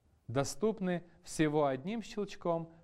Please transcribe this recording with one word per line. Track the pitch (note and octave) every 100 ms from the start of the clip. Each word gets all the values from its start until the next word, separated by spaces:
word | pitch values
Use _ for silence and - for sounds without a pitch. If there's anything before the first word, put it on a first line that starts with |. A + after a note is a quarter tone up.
| _ _ -
доступны | B2+ C3+ - A3 G3+ F#3 E3+ - -
всего | - - D#3 D3+ C#3
одним | C3 E3 A#3
щелчком | - G#3 G3 - F3 E3 E3 -